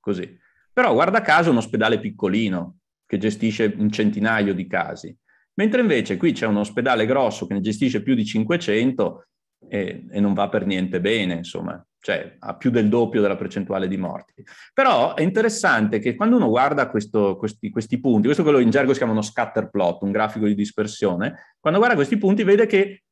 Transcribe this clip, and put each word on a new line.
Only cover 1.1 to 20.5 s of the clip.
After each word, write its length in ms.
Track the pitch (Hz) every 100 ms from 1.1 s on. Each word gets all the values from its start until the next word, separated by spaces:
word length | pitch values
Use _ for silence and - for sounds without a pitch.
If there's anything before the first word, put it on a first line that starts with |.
| 214
caso 260 | 220 160 170
è 40 |
un 60 | 123
ospedale 400 | 110 110 107 110
piccolino 800 | 107 - 101 98 110 90 85 - _ _ -
che 120 | 104
gestisce 560 | 107 107 113 107 110 101
un 120 | 104
centinaio 640 | 104 107 101 110 110 101
di 140 | 90 92
casi, 480 | 95 76 76 82 - _ _ _ -
mentre 260 | 214 247
invece 340 | 233 139 104 92
qui 160 | 170
c'è 140 | 107 113
un 120 | 104
ospedale 480 | 104 - 123 120 110
grosso 400 | 131 123 - 87
che 80 |
ne 60 | 101
gestisce 420 | 98 107 131 120
più 140 | 107 127
di 80 |
cinquecento 1040 | 107 110 110 175 170 107 123 131 95 - - _ _ _ -
e, 380 | 104 92 90 -
e 100 | 104
non 120 | 101
va 140 | 98 101
per 180 | 110 95
niente 360 | 95 92 92
bene, 320 | 92 113 92
insomma, 520 | 85 87 87 85 82 _ _
cioè 380 | - 92 - -
ha 160 | - -
più 160 | 131
del 160 | 120 104
doppio 320 | 120 113 117
della 160 | 101 98
percentuale 540 | 101 101 90 95 95
di 80 | 95
morti. 440 | 87 - - _ 104 - -
Però 400 | - 277 151 -
è 80 | -
interessante 760 | 165 190 220 214 180 120 107 110
che 160 | 113 120
quando 220 | 214 247
uno 100 | 147
guarda 420 | 117 139 143 127
questo, 460 | 120 104 110 101 95
questi, 340 | 107 - 104
questi 300 | 117 110 127
punti, 240 | 131 110
questo 200 | 107 143
è 20 | 151
quello 160 | 143
in 80 | 120
gergo 240 | 131 135
si 60 | 127
chiama 120 | 120
uno 100 | 110
scatter 480 | 107 - 113 - 98
plot, 340 | 101 90 87
un 80 | 101
grafico 340 | 101 107 107
di 100 | 104